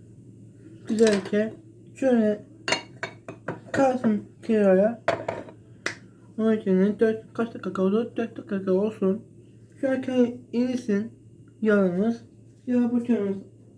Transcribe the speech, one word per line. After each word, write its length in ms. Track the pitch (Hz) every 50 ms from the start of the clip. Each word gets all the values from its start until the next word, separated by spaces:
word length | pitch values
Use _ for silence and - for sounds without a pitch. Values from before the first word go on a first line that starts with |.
| - - - - - - - - - - - - - - - - - -
Güzelce 640 | 226 214 226 220 208 196 190 - - 208 214 220 - - - - - - - - -
şöyle 500 | - - 269 247 233 220 214 208 208 - - - - - - - - - - - - - - - - - - - - - - - - - -
kalsın 520 | - - 269 269 254 247 - 233 214 208 - - - - -
kenara. 580 | - 226 214 208 196 190 185 196 220 240 - - - - - - - - - - - - - - - - - - - - - - - - - - - - -
Onun 200 | 220 220 220 220
için 420 | 220 196 190 185 190 208 208 208
dört, 340 | - 220 220 220 - - -
kaç 140 | - 226 233
dakika 260 | - - - 190 185
kaldı? 400 | 190 190 190 196 220 240 233 - -
Dört 200 | 233 226 - -
dakika 340 | - - 202 196 190 196
olsun. 500 | 185 185 202 220 214 - - 190 190 220 - - - - - - - - - - - -
Şu 80 | - 269
an 120 | 262 254
kendi 360 | - - 254 254 247 233 - - - - -
insin 580 | 233 247 254 254 247 - - 202 202 214 233 - - - - - - - - - -
yağımız. 680 | - 214 208 202 196 185 175 180 202 226 233 - - - - - - - - - - -
Yağ 260 | 247 247 240 233 240
bıçağımız 440 | 240 233 - 233 208 202 196 196 196 - - - - - - -